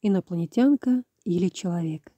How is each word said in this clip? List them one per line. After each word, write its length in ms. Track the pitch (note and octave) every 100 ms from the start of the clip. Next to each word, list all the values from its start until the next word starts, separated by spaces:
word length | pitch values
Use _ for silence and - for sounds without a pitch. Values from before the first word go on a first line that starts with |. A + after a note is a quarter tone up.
Инопланетянка 1000 | G#3+ G3 - F3 E3 - C4 C#4+ - B3 - _
или 260 | - F3 F3+
человек. 640 | - F#3 F3 E3 D#3 -